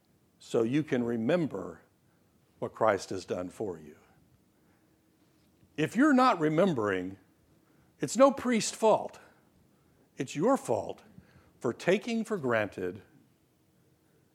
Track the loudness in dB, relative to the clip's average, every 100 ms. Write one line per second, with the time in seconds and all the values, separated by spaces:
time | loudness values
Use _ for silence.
0 | _ _ _ _ -4 -2 0 -2 -2 -2
1 | -2 -2 0 0 -2 -6 -12 -16 _ _
2 | _ _ _ _ _ -12 -10 0 2 2
3 | -2 -10 -6 -8 -8 -8 -8 -10 -16 -20
4 | _ _ _ _ _ _ _ _ _ _
5 | _ _ _ _ _ _ _ -4 -2 2
6 | 4 6 4 4 2 4 2 2 0 0
7 | -4 -10 _ _ _ _ _ _ _ -8
8 | -4 4 4 4 -2 -2 -2 0 2 2
9 | 0 -16 -20 _ _ _ _ _ _ _
10 | _ -10 -8 -2 2 2 0 -2 -4 -12
11 | -20 -20 -20 _ _ _ -6 -2 0 0
12 | 0 -6 -6 -4 0 0 0 -4 -8 -8
13 | -16 _ _ _ _ _ _ _ _ _
14 | _ _ _